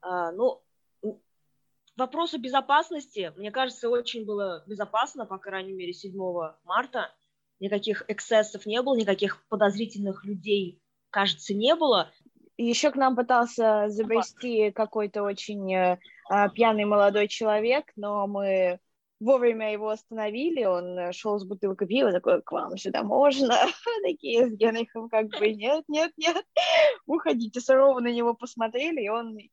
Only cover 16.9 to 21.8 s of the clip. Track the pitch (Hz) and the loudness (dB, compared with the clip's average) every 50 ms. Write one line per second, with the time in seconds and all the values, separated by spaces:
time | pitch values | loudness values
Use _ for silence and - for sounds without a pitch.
16.9 | 208 208 202 202 202 214 208 208 - - 233 214 214 214 214 233 247 285 - _ | 4 6 6 6 4 4 0 0 0 -2 -2 0 0 2 2 2 0 0 0 _
17.9 | _ - 202 202 208 208 202 196 202 196 202 196 190 190 185 180 180 185 _ _ | _ -10 -8 -6 -4 -4 -4 -4 -4 -4 -2 0 2 2 2 0 0 -4 _ _
18.9 | _ _ _ _ _ _ 214 220 269 262 240 240 233 226 220 214 214 208 214 214 | _ _ _ _ _ _ 2 4 4 6 6 2 2 2 -2 -4 -4 -4 -4 -4
19.9 | 214 214 _ _ 226 220 214 208 208 233 277 339 339 285 226 196 185 175 175 180 | -4 -6 _ _ -8 -6 -6 -4 -4 -2 -2 -2 -2 0 0 2 0 0 -2 -6
20.9 | 180 180 175 175 180 - - 220 208 208 190 185 208 190 - 196 190 - | -8 -6 -6 -6 -8 -6 -4 -2 -2 -2 -4 -8 -10 -4 -4 -4 -2 -2